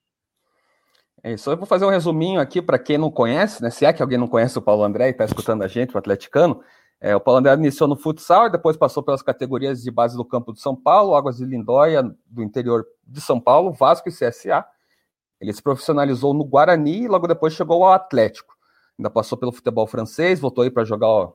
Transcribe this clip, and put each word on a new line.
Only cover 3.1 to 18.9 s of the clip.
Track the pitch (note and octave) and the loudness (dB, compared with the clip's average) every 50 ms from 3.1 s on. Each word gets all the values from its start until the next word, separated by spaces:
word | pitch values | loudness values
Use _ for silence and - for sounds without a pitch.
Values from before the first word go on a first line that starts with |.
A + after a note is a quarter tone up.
| - - A#2 A#2 C3 E3 G3+ G#3 - - A#2+ | 0 0 0 0 0 0 -2 -2 -4 -6 -8
né, | A#2 | -8
se | - - C#3+ | -2 2 2
é | D#3 D#3 | 2 2
que | - | 2
alguém | C3 C#3 B2+ | -2 -2 -2
não | A#2+ B2 | -2 -2
conhece | A#2+ A#2+ A2+ A2+ A#2 - A#2 | 0 0 0 0 0 -2 -2
o | |
Paulo | - G#2 G#2+ G#2 G#2 | 0 2 2 2 2
André | G#2 G2+ G#2+ B2+ | 0 0 0 0
e | C3 B2 | 0 0
tá | - A2 | -2 -4
escutando | G#2 - - - - A2 G#2+ | -4 -4 -4 -4 -4 -4 -2
a | F#2+ F#2 | -4 -4
gente, | - A#2+ B2+ B2+ - | -4 -4 -4 -4 -6
o | |
atleticano. | G2+ - G#2 G2 G2+ - - - C#3 F3 E3 B2 - - _ _ _ _ _ _ _ | -6 -4 -4 -4 -4 -6 -2 0 2 2 2 0 -4 -12 _ _ _ _ _ _ _
É, | - G#2 G#2 | -2 -2 0
o | G2 | 0
Paulo | - C3 B2 C3 | 2 2 2 4
André | C3 C#3 C3+ | 4 4 4
iniciou | D3+ D#3 C#3 C#3 - D#3+ | 4 2 0 0 0 0
no | C#3 C#3+ | 0 0
futsal | - - D#3 D#3 - - - E3+ G3+ A#3 | -2 -4 -6 -8 -6 0 2 4 4 4
e | A3+ | 2
depois | F3 E3+ - D#3+ D#3 | 0 0 0 -2 0
passou | D#3+ D#3 C3+ - D3+ | 2 0 0 0 -4
pelas | C#3+ D3 C#3 C3+ | -4 -4 -4 -4
categorias | - C3+ B2+ - B2+ B2+ C3+ A#2+ C3+ C#3 C3+ A#2+ | -4 -6 -6 -4 -6 -6 -4 -4 -4 -6 -6 -8
de | A#2 B2+ | -8 -6
base | A#2+ B2 A#2+ A#2+ B2 | -2 0 -2 0 -2
do | B2 A#2+ | -6 -8
campo | - C3 A#2+ A#2 A#2 | -6 -6 -6 -6 -8
de | A2 - | -14 -10
São | - C#3 C3 | -8 -8 -8
Paulo, | B2+ - D3 F3 G#3 G#3 G3 E3 | -2 2 4 4 4 4 4 2
Águas | C#3+ C#3 C3+ A#2+ | 0 0 -2 -6
de | B2 B2+ | -6 -8
Lindóia, | C3 C3 A#2 G#2+ A2+ B2 C#3 D3+ E3 D#3+ C#3 B2+ G#2+ - _ _ | -8 -8 -6 -4 0 2 4 4 4 2 0 -2 -4 -8 _ _
do | _ A2+ A#2+ A2 | _ -10 -10 -10
interior | G#2 - C3 A#2+ A#2+ A#2 A2+ A2 - _ _ _ | -6 -6 -6 -2 -2 -2 -2 -2 -6 _ _ _
de | - B2+ - | -20 -18 -6
São | - - C3+ A#2 | -4 -2 -2 2
Paulo, | - B2 C3 D#3+ F#3 F#3+ | 4 4 4 4 4 2
Vasco | D3 - C3 C#3+ E3+ E3+ - F3+ | 0 2 2 4 4 2 -2 -8
e | |
C | D#3+ - B2+ | -6 -4 -4
S | A#2 - - - - | -4 -4 -6 -4 -2
A. | D#3 D3+ - - _ _ _ _ _ _ _ _ _ _ _ _ _ _ | -2 -2 -2 -6 _ _ _ _ _ _ _ _ _ _ _ _ _ _
Ele | - G#2+ G#2 | -10 -10 -10
se | - - | -6 -4
profissionalizou | C#3+ C3+ B2+ - - D3+ C#3+ C#3+ C#3 B2+ A#2 C3+ C#3+ C#3 | -4 -4 -2 -2 -2 0 0 0 0 -2 -2 -2 -2 -2
no | D3+ D3 | -2 -2
Guarani | C3 C#3 C#3 D3+ F3+ F3 D#3+ D3+ D3 E3+ A3 B3 | 2 4 4 4 4 4 2 2 -2 -2 -4 -2
e | |
logo | A3+ G3 F3+ E3+ | 0 0 0 0
depois | E3+ E3 - D#3+ D#3 D#3 | 0 -2 0 -2 -2 -2
chegou | - F3 D#3 E3 E3+ F#3 | -4 -2 0 2 4 6
ao | F#3+ F#3 | 6 4
Atlético. | F#3 F#3 - C#3 A#2+ A2 G#2 - - - _ _ _ _ _ _ _ _ _ | 4 2 0 0 0 0 0 -2 -8 -20 _ _ _ _ _ _ _ _ _